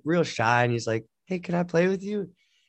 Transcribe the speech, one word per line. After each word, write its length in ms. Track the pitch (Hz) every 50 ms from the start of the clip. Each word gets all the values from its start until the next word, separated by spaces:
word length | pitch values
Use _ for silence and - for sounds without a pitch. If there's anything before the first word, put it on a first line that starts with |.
| -
real 180 | 143 165 175
shy, 400 | 160 127 - - 117 113 120 120
and 100 | 123 120
he's 140 | 120 117 110
like, 200 | - 110 113 - _ _ _ _
Hey, 120 | - 185 180
can 140 | 175 - 175
I 100 | 175 175
play 240 | 175 - 165 175 185
with 140 | 190 196
you? 280 | 190 196 208 208 196 175 - _ _ _ _ _ _